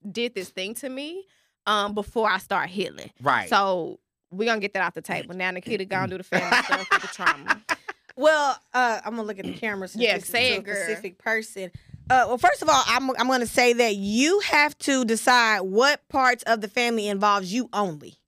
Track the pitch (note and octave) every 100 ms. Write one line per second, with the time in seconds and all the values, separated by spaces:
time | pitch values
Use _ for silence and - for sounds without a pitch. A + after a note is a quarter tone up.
0 | G3+ A3 A#3+ G#3+ F3+ - G3 A3+ C4+ C4
1 | D4+ F#4+ F#4+ _ _ _ - G#3 G#3 G#3
2 | - A#3 G#3+ F#3+ - F#3 D#3 G3 F3+ -
3 | - - C3+ A#2+ F#2 G3+ G3 F3+ D#3+ -
4 | _ _ _ F#3 A#3 A3 G3 G3 E3+ E3
5 | F3+ F3 E3 F#3 F#3 F#3 G#3 G3+ F#3+ F#3+
6 | F#3+ F#3 - F#3 F3 B3 - - - G4+
7 | - - E4 C#4+ C#4+ - - - - -
8 | _ - D4+ D4+ C#4+ - _ B3+ A#3+ G#3+
9 | G#3+ A#3 G#3+ G3 F#3 F3 A3+ G3 F#3 A3
10 | A3+ F3+ - A#3 B3+ A3+ G3+ G3+ G3+ G#3+
11 | G3+ F3+ A3+ A3 A3 G3 F#3 - - -
12 | - B3+ G#3+ B3 F4+ D5 D#4 C4+ A3 B3
13 | C4 B3 B3+ B3+ A3+ B3+ B3 A#3+ A#3 G3+
14 | G3+ A3 D4+ G4+ - D4+ D4 - - C4
15 | A3+ A3 C4 B3 A3+ G#3 F#3+ G3+ C#4 C#4+
16 | _ C4+ B3+ B3 A3 A3+ G3+ B3 A#3+ A3+
17 | G#3 G3 G#3 G3+ F3+ A#3+ A#3 G3+ G3 D3+
18 | B2+ -